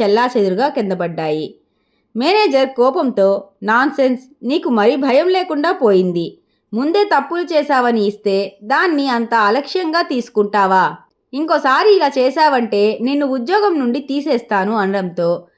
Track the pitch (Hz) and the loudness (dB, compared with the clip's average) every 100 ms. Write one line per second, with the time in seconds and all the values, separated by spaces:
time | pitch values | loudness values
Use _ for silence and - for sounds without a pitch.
0 | 208 214 247 240 196 185 277 277 202 180 | 0 2 2 0 0 0 -2 -2 -4 -4
1 | 170 165 160 156 151 - _ _ _ _ | -4 -4 -4 -4 -6 -12 _ _ _ _
2 | _ 220 285 415 415 269 269 - 247 359 | _ -4 0 2 2 2 0 0 0 2
3 | 269 208 196 196 - _ 196 233 277 - | -2 2 2 0 -4 _ -2 0 0 0
4 | 262 247 - _ 233 311 339 233 208 285 | 0 0 -6 _ -4 -4 0 2 2 2
5 | 277 262 349 370 359 294 320 370 233 190 | 2 2 2 0 -2 -2 -2 0 2 2
6 | 180 170 165 - _ _ _ 214 285 403 | 2 -2 -6 -10 _ _ _ -4 -2 0
7 | 403 294 277 339 339 311 294 262 240 226 | 2 0 -2 -4 -2 -2 0 2 2 2
8 | 208 202 208 196 196 - 208 285 359 294 | 0 -2 -2 -2 -2 -8 -4 0 0 0
9 | 277 233 226 233 202 247 277 370 320 330 | 0 -2 0 0 2 0 -2 -4 -2 -2
10 | 339 254 - - 208 208 190 185 175 160 | -2 -4 -2 -2 0 2 2 4 2 -2
11 | _ _ _ 262 320 302 269 277 427 381 | _ _ _ -8 -2 0 2 2 4 4
12 | 285 269 254 294 311 262 226 208 208 214 | 2 0 0 2 2 2 0 0 0 0
13 | 247 285 277 262 233 403 403 320 240 269 | -2 0 -2 -2 -2 0 2 0 0 -2
14 | 269 277 302 240 - 202 190 220 190 196 | -4 -4 -2 -2 -2 -2 0 0 -2 -2
15 | 180 175 170 175 - | -4 -2 -2 -2 -6